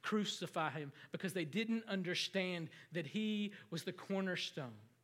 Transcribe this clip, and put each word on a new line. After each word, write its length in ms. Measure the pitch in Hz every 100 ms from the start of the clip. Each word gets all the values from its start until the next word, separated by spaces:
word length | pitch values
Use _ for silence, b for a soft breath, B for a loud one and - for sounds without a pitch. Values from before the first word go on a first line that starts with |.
crucify 640 | - 214 196 - 175 - 156
him," 220 | 143 143 - B
because 200 | - 185
they 140 | 185 156
didn't 380 | 165 226 226 220
understand 800 | 196 180 170 - 190 185 175 160 B B
that 140 | 165 147
he 480 | 208 214 214 208 B B
was 140 | 170
the 80 | 185
cornerstone 840 | 180 - 196 190 175 - - 131 107 104 _